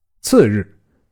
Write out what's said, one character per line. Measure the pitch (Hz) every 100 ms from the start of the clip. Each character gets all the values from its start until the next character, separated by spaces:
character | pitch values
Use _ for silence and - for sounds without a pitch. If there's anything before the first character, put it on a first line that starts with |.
| _ _
次 | - 254 120
日， | 104 - _ _ _ _